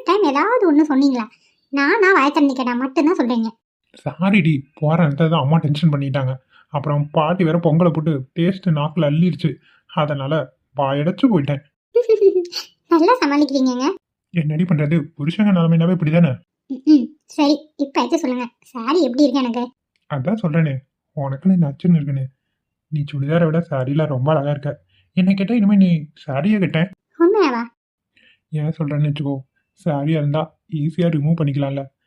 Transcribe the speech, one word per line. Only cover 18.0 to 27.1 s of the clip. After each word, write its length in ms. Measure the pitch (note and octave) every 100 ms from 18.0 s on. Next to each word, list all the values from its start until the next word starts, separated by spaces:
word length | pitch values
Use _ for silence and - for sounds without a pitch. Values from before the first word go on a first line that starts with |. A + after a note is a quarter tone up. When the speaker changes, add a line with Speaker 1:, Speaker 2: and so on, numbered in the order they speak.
Speaker 1:
எது 140 | B3 D#4+
சொல்லுங்க, 280 | C4 B3 A#3+ -
சாரி 340 | _ B3+ A3+ E4+
எப்படி 220 | C4+ A#3+
இருக்கு 180 | C#4+ C4+
எனக்கு? 220 | B3 A#3 B3 - _ _ _
Speaker 2:
அதான் 320 | C#3+ B2+ A3
சொல்றேனே, 320 | F3 D#3+ D#3 C3+ - _ _ -
உனக்குன்னு 400 | C3+ C#3 F#3+ F#3
நச்சுன்னு 400 | D3+ C3+ F3+ E3
இருக்குன்னு. 260 | C#3+ C#3 C3 - _ _ _ _ _
நீ 80 | D3+
சுடிதாரை 420 | C#3+ D3 C#3 E3 E3
விட 140 | D#3+
சாரில 440 | E3+ C3+ B2+ C#3+ D3+
ரொம்ப 220 | C3 C3+
அழகா 200 | D#3 C#3
இருக்க. 200 | C#3+ C#3+ - _ _ _ -
என்னை 160 | F#3
கேட்டா 200 | G3 G3
இனிமே 220 | A#3+ G3+ G3+
நீ 140 | F#3 E3 D3 _
சாரியே 400 | - C3+ F3+ G#3+
கட்டேன். 300 | E3+ D#3 F3+ - _